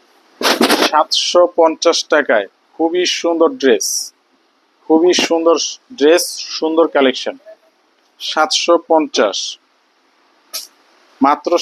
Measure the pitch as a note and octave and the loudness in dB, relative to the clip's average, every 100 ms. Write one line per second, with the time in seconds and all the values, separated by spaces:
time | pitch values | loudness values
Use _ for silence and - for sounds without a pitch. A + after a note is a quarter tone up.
0 | _ _ _ _ - - - - - D3+ | _ _ _ _ -2 0 2 2 0 0
1 | D#3 - - F3+ F3 - E3 D#3 E3+ D#3+ | 0 -2 0 2 2 4 0 2 0 0
2 | - D#3 C3 A#2 G2 _ _ - E3 F3 | 0 0 2 0 -2 _ _ -4 -2 -2
3 | F3 - E3+ E3 D#3+ C3 C3+ G#2+ - - | -2 -2 -2 0 0 2 0 0 0 -8
4 | - - _ _ _ _ _ _ - D#3+ | -10 -16 _ _ _ _ _ _ 0 2
5 | F3 E3+ - E3 E3 D#3 - - _ B2+ | 2 2 0 0 0 0 -2 -12 _ 0
6 | C#3+ E3+ E3+ - - - D#3+ D#3+ E3 D3+ | 2 2 0 -10 -12 -6 -2 0 0 2
7 | C3+ B2 - F2+ - - _ _ _ _ | 0 0 -6 -12 -16 -20 _ _ _ _
8 | _ _ - - D#3 - - E3+ - D#3+ | _ _ -8 -2 -2 0 2 0 2 0
9 | D3 - A2 F#2+ - - _ _ _ _ | 0 0 0 -2 -10 -14 _ _ _ _
10 | _ _ _ _ _ - - _ _ _ | _ _ _ _ _ -16 -16 _ _ _
11 | _ _ C3+ D3 - E3+ | _ _ 0 0 0 -2